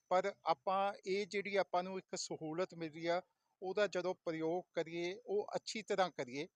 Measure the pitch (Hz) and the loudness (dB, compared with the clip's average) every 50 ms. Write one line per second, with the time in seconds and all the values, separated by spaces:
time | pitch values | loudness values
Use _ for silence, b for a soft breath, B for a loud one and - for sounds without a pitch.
0 | _ - 185 185 185 202 196 _ - 151 170 - - 202 190 196 196 202 208 - | _ 2 4 4 4 2 -2 _ 2 2 2 2 2 0 2 4 4 2 0 -2
1 | - 202 185 202 208 175 196 202 196 202 196 196 180 - - 180 180 185 190 185 | -2 -2 0 0 0 -2 -2 -4 -4 0 2 2 2 2 2 0 0 0 -4 -8
2 | - - - 175 - - 185 - 160 156 156 170 185 - - 165 165 160 147 165 | -8 -8 -8 -8 -6 -6 -6 -6 -6 -6 -2 -2 -2 -2 -2 -8 -8 -8 -8 -4
3 | 165 170 170 180 - _ _ _ _ _ _ - - 185 190 208 208 196 - 185 | 0 2 2 2 0 _ _ _ _ _ _ -8 -6 -2 2 2 2 2 2 0
4 | 170 180 185 - - 175 160 160 160 160 170 180 175 _ - 170 165 160 165 170 | 0 0 -2 -2 -2 -4 -2 0 0 0 0 0 -4 _ -4 -4 -4 -2 -2 -2
5 | 170 175 190 220 - - 190 208 208 - - 180 - - - 226 196 - 208 185 | -2 -2 -4 -6 -6 -2 -2 -2 -2 -2 -4 -6 -6 -4 -6 -6 -2 -2 2 2
6 | 190 175 - - 143 123 120 143 156 - _ | 2 2 2 -4 -6 -6 -4 -6 -6 -6 _